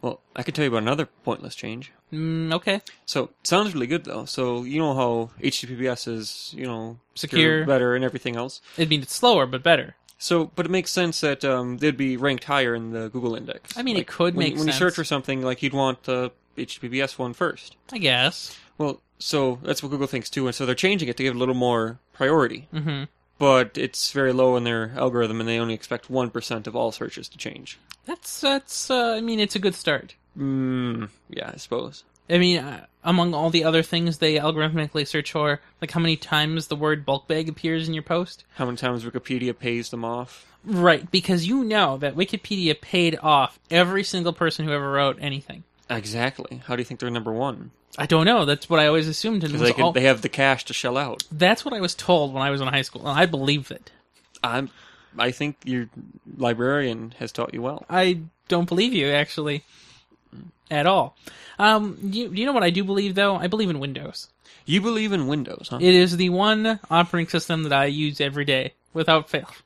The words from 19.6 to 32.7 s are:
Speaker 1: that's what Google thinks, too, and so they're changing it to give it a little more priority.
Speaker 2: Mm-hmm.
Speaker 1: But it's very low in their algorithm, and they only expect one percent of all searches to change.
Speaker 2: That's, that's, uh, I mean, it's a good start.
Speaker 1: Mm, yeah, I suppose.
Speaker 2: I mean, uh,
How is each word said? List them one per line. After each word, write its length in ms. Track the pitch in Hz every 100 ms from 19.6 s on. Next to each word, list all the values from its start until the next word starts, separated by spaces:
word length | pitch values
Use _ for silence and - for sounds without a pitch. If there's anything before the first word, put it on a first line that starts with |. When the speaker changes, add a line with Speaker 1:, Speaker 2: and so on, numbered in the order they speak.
Speaker 1:
that's 180 | 139 147
what 80 | 143
Google 160 | 139 139
thinks, 240 | 127 110
too, 160 | - 131
and 80 |
so 100 | 117
they're 120 | 131 127
changing 320 | 190 202 143
it 80 | 120
to 80 |
give 100 | 131
it 20 | 120
a 40 |
little 140 | 127 127
more 420 | 123 117 113 123 _
priority. 560 | - - 160 123 - 139
Speaker 2:
Mm-hmm. 320 | 156 151 143 139 _ _ _
Speaker 1:
But 400 | 143 131 120 -
it's 360 | 131 - -
very 200 | 143 135
low 240 | 127 127 123
in 60 |
their 280 | 120 113 113 131
algorithm, 440 | 131 120 113 113
and 80 | 113
they 100 | 117
only 160 | 117
expect 340 | 110 - 120 -
one 220 | 127 120
percent 360 | 117 - 117 110
of 60 | 117
all 160 | 117
searches 360 | - 117 - -
to 80 | 147
change. 400 | - - 131 - _ - -
Speaker 2:
That's, 340 | 339 - -
that's, 500 | 285 277 - - -
uh, 240 | 254 233 220
I 40 |
mean, 180 | 233 226
it's 160 | 208 208
a 40 |
good 140 | 190
start. 400 | 180 - 143 - - _ -
Speaker 1:
Mm, 720 | 139 135 131 127 123 117 110 _ _
yeah, 220 | - -
I 40 | -
suppose. 480 | - 120 - 143 _ _ _
Speaker 2:
I 80 | 175
mean, 200 | 180 175
uh, 260 | 139